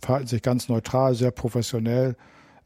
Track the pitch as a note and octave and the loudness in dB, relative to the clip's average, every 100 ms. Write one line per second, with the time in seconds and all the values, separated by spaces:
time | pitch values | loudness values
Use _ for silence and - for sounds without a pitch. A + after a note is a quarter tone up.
0 | - C3+ A#2+ A#2+ B2+ B2 - A2+ - B2+ | -2 0 0 -2 0 0 0 -2 0 2
1 | C3+ A#2+ B2 - A#2+ A#2+ G#2+ A#2 A2+ B2 | 2 2 0 0 -4 -2 -2 -2 0 2
2 | C3 A#2 - - - - | 0 -4 -14 -20 -20 -20